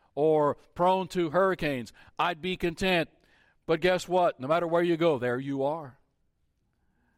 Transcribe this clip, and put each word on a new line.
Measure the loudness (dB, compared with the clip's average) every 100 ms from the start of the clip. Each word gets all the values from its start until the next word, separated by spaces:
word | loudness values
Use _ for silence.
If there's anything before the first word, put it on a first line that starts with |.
| _ -2
or | 2 2 2 -2 _
prone | -2 2 2 -2
to | -4 -2
hurricanes, | 2 2 0 -4 -4 -8 -16 -14 -4
I'd | -4 -4
be | -6 -4
content. | -4 -2 0 0 -2 _ _ _ _ _
But | -4 0
guess | 2 0 0
what? | 2 2 0
No | -2
matter | 0 0
where | 0
you | 2 2
go, | 2 2
there | 0 -2
you | -4 -4
are. | -2 -4 -10 -18 _ _ _ _ _ _ _ _ _ _ _